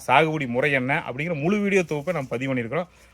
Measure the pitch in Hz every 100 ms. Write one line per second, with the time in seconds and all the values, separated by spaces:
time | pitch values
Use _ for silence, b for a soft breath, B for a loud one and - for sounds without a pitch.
0 | - 131 160 156 131 120 147 139 127 156
1 | - 127 160 156 156 208 202 196 170 151
2 | 147 165 131 120 135 131 113 147 180 b
3 | b